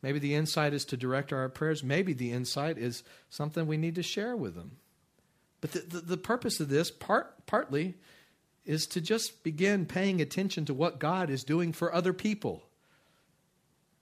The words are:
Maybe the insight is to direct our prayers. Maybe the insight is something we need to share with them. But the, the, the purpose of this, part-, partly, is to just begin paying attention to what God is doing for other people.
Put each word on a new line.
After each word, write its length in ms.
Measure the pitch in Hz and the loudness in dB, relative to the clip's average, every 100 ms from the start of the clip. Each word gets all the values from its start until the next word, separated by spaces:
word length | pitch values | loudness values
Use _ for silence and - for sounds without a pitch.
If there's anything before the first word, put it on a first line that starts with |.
Maybe 180 | 135 147 | 0 0
the 160 | 143 147 | 2 2
insight 380 | 156 160 151 | 2 2 2
is 120 | 143 - | 2 -2
to 120 | 127 | -2
direct 360 | 127 131 139 | 0 0 0
our 160 | 135 131 | -2 -2
prayers. 340 | 135 156 156 | -2 -2 0
Maybe 300 | 131 151 190 | 2 2 2
the 180 | 135 120 | 0 -2
insight 460 | 120 123 - 151 160 | -2 -2 -2 -2 0
is 260 | 120 120 - - _ | -4 -4 -12 -20 _
something 380 | - 151 156 160 | -6 -4 -2 0
we 100 | 156 | 0
need 180 | 165 170 | 0 -2
to 80 | |
share 320 | 170 - 240 247 | -4 -2 -2 -2
with 200 | 117 85 | -4 -6
them. 220 | 82 127 _ _ _ _ _ _ _ _ | -14 -18 _ _ _ _ _ _ _ _
But 100 | 156 | -6
the, 80 | 180 | -6
the, 220 | 165 175 | -6 -8
the 160 | 170 180 | -4 -4
purpose 420 | - 240 160 - | 0 0 0 -2
of 100 | 147 | 2
this, 220 | 139 175 | 2 2
part-, 540 | - - 220 - - - | -4 2 2 2 -14 0
partly, 480 | 214 - 143 180 180 - - - _ _ _ - | 0 2 0 0 -4 -16 -20 -20 _ _ _ -2
is 200 | 156 - | -2 0
to 140 | 180 | -2
just 420 | 165 220 220 - | 0 0 0 -4
begin 420 | - 151 190 202 170 | -6 2 4 4 2
paying 360 | 185 196 185 | 2 2 2
attention 440 | 147 - 190 - 151 | 0 0 -2 -2 -2
to 80 | |
what 260 | 135 165 139 | 2 2 2
God 300 | 147 185 175 | 0 2 0
is 140 | 135 | -2
doing 300 | - 156 175 | 0 2 2
for 200 | 160 170 | 0 0
other 200 | 170 185 | 2 2
people. 500 | 185 214 208 - 82 - _ _ _ _ _ _ _ _ _ _ _ _ _ | 2 0 0 -2 -4 -10 _ _ _ _ _ _ _ _ _ _ _ _ _